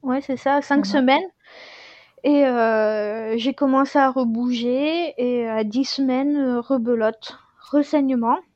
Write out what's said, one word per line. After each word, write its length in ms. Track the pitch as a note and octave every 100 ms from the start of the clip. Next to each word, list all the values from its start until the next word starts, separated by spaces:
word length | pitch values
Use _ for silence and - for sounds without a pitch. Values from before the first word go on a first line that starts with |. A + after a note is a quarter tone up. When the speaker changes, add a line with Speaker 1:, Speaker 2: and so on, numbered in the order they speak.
Speaker 1:
Ouais, 200 | C4+ B3+
c'est 160 | C#4 B3+
ça, 260 | C4+ C#4
cinq 160 | C#4 C#4+
Speaker 2:
Mhm. 60 | D4
Speaker 1:
semaines. 440 | C#4+ B3+ C#4 F#4 _ _ - - - - - _ -
Et, 200 | C#4 C#4+ C4+
euh, 880 | B3 A3+ A3 G#3+ G#3+ G#3 A3 A3 A3+
j'ai 160 | A#3
commencé 460 | C4+ C#4 C4 C4+ D4
à 100 | C4+
rebouger 1040 | C4 B3 A3+ B3 B3 A#3+ B3+ D4 E4 E4+ -
et 280 | B3 B3 A3+
à 160 | A3
dix 220 | A3 A3+ C4+
semaines, 520 | - C4+ B3+ C#4+ D4
euh, 220 | C4 A#3+
rebelote, 760 | A#3+ C4+ A#3 A#3+ A3 A3+ - - _ _ -
ressaignement. 680 | C#4+ C#4+ D4+ C4+ B3+ A3+ C#4+ -